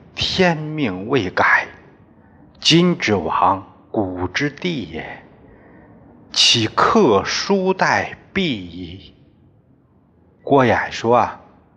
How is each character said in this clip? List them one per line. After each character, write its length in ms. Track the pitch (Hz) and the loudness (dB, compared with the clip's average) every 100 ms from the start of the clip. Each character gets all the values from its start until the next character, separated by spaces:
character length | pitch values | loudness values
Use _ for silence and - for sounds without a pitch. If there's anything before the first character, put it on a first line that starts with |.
| - - | -16 -8
天 400 | - - 180 156 | -4 2 2 0
命 540 | 151 156 127 92 104 | -4 -4 -4 -4 -2
未 200 | 135 92 | 0 0
改， 380 | - 98 - - - - - _ _ _ - - - | 0 2 0 -2 -12 -20 -20 _ _ _ -20 -20 -6
今 360 | - 165 180 170 | 2 4 4 0
之 180 | - 101 | 0 -2
王， 460 | 78 - 90 95 - - - | -2 0 2 0 -6 -20 -10
古 380 | 107 95 90 90 | -6 -4 -4 -6
之 200 | - 147 | -4 -6
帝 340 | 147 180 156 85 | -6 -6 -6 -8
也。 200 | 80 - - - - - - - - - - - - - - | -12 -12 -16 -20 -20 -20 -20 -20 -20 -20 -20 -20 -20 -8 0
岂 320 | - 117 107 | 2 2 0
克 560 | - - 226 165 98 | 0 2 4 4 4
书 500 | - - - 202 185 | 0 -4 -2 0 0
代 420 | 180 165 110 87 - - | 0 0 0 -2 -10 -10
毕 320 | - 180 110 | -4 -2 -4
矣。” 520 | 90 85 90 95 - - _ _ _ _ _ _ _ _ _ _ _ _ | -8 -12 -14 -14 -20 -20 _ _ _ _ _ _ _ _ _ _ _ _
郭 200 | - 139 | 0 4
衍 280 | 123 90 - | 4 2 -2
说： 240 | - 113 120 | -4 2 4
“啊， 260 | 95 - - _ _ | 2 -2 -18 _ _